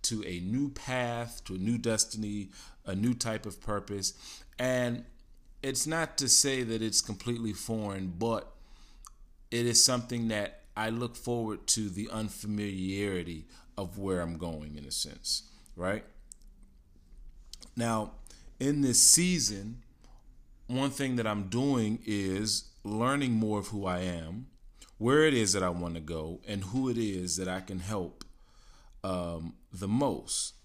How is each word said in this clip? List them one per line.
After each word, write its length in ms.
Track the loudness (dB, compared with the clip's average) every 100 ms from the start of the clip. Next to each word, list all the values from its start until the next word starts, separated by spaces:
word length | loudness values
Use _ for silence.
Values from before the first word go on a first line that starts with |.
to 240 | -2 -4
a 160 | -4 -4
new 280 | -2 0 -2
path, 760 | -4 -4 -2 0 -2 -6 -10
to 100 | -8
a 40 | -2
new 200 | 0 2
destiny, 720 | 2 0 0 -2 -4 -4 -8 -12 -20 -16
a 80 | -4 0
new 180 | 2
type 320 | 2 -2 -4 -6
of 140 | -10
purpose. 540 | -4 -4 -4 -4 -4 -6 -16 -18 -18 -4
And 460 | 0 2 2 -2 -8 -20 -20 -20 -20 -8
it's 240 | -4 -2 0
not 320 | 0 -2 -2
to 100 | 6
say 360 | 6 6 2
that 180 | 0 0
it's 180 | 2 2
completely 520 | 2 -2 -2 -2 -2
foreign, 640 | -4 -4 -2 -2 -4 -4 -2
but 340 | 0 0 -4 -18 -20 -20 -20 -20 -20 -20 -20 -20 -4
it 120 | 0
is 200 | 4 6
something 420 | 6 6 0 -2 0
that 340 | 0 -2 -6 -12 -4
I 120 | -2
look 260 | 0 -4
forward 540 | -6 -2 -2 0 -4 0
to, 200 | 0 0
the 200 | -4 -6
unfamiliarity 1400 | -4 -6 -6 -4 -2 -2 -2 -2 0 0 -2 -4 -8 -12 -18 -18 -8
of 180 | -8 -4
where 260 | 0 0
I'm 160 | 0 -4
going, 380 | -6 -6 -8 -12
in 100 | -8
a 40 |
sense, 540 | -4 -6 -6 -4 -4 -4 -20 -20 -6
right? 280 | -2 -2 -6 -20 -20 -20 -20 -20 -20 -20 -20 -20 -20 -18 -18 -18 -20 -20 -12 -2
Now, 380 | 2 2 0 -8 -18 -18 -20 -4
in 220 | 0 4
this 220 | 6 8
season, 800 | 8 8 6 4 2 -2 -8 -10 -16 -20 -20 -20 -20 -20 -20 -20 -4
one 220 | 0 0
thing 260 | 0 0 2
that 100 | 2
I'm 220 | 0 0
doing 500 | 2 4 4 4 0 0
is 640 | 0 2 0 0 -2 -4 -12
learning 480 | -4 0 2 2 2
more 260 | 2 2 0
of 100 | -2
who 180 | -4 -2
I 140 | 0
am, 460 | -2 -4 -6 -10 -12 -18 -20 -20 -20 -2
where 280 | 4 8 8
it 80 |
is 180 | 6 4
that 120 | 4
I 40 | 2
wanna 320 | 0 -4 -6
go, 400 | -4 -4 -4 -8 -6
and 160 | -6
who 260 | -4 -2 0
it 80 | 0
is 400 | 0 -2 -2 -2
that 100 | -2
I 120 | -4
can 200 | -6 -8
help, 440 | -4 -4 -4 -8 -20 -20 -20 -20 -20 -20 -20 -8
um, 520 | -2 -2 -2 -4 -6 -10 -16
the 160 | -6 0
most. 680 | 2 2 0 -4 -4 -4 -8